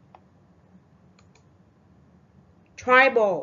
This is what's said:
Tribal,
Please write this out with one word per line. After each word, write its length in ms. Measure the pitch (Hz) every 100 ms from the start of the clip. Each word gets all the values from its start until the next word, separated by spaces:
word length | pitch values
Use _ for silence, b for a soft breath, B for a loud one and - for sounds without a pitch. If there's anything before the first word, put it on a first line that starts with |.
| _ - _ _ _ _ _ 185 _ _ _ _ _ _ _ _ _ _ _ _ _ _ _ _ _ _ _ -
Tribal, 560 | - 254 269 247 208 165